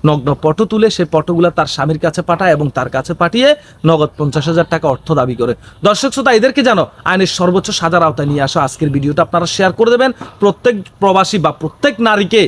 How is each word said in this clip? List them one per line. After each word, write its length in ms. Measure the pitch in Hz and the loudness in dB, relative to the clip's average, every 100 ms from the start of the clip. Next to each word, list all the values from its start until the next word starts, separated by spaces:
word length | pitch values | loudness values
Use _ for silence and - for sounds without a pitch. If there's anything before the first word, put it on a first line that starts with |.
| 156 | 0
নগ্ন 200 | 151 131 139 | 0 -2 -2
ফটো 220 | 156 156 220 | -2 0 -2
তুলে 180 | 220 214 - | 2 0 0
সেই 120 | 170 | -2
ফটোগুলা 380 | 156 151 170 175 165 | -2 0 0 0 0
তার 100 | 147 | -4
স্বামীর 260 | - 143 156 | -2 -2 -2
কাছে 160 | 165 156 170 | -2 -4 -2
পাঠায় 240 | 170 185 151 | 0 2 2
এবং 100 | 147 131 | 0 -4
তার 120 | 123 131 | -4 -6
কাছে 160 | 131 123 | -6 -2
পাঠিয়ে 260 | 170 226 269 294 - - 156 | 0 2 2 2 -4 -2 0
নগদ 220 | 160 151 - | 2 0 -2
পঞ্চাশ 260 | 147 151 143 | -4 -2 0
হাজার 160 | 165 165 | 0 0
টাকা 140 | 165 156 | 0 -2
অর্থ 140 | 127 - 147 | -2 -2 -2
দাবি 140 | 127 120 | 0 -2
করে। 120 | 120 117 - - 190 | -2 -4 -10 -2 0
দর্শক 220 | 208 269 | 0 -2
শ্রোতা, 180 | 269 262 233 | 0 2 4
এদেরকে 220 | 254 285 254 | 2 2 2
যেন 120 | 202 127 - - | 2 -2 -4 -2
আইনের 200 | 185 190 - | 0 0 0
সর্বোচ্চ 300 | 180 185 - - | 0 0 -2 -4
সাজার 260 | 165 165 165 | 0 2 0
আওতায় 220 | 131 143 | 0 -2
নিয়ে 120 | 143 139 | -2 -2
আসা। 120 | 175 135 | -2 -4
আজকের 240 | - 151 | -2 -2
ভিডিওটা 260 | 139 139 143 170 | -2 -2 0 0
আপনারা 200 | 170 170 | -2 -4
শেয়ার 180 | - 190 180 | -2 -2 2
করে 120 | 226 | 2
দেবেন। 160 | 240 262 240 - - | 2 0 -2 -16 0
প্রত্যেক 320 | 202 190 247 214 - _ | 0 2 -2 -2 -8 _
প্রবাসী 360 | 196 190 185 208 | 2 2 2 0
বা 60 | 156 139 | -2 -2
প্রত্যেক 340 | 156 - 285 220 226 | -10 -2 -2 0 0
নারীকে 320 | 208 190 220 | 2 2 2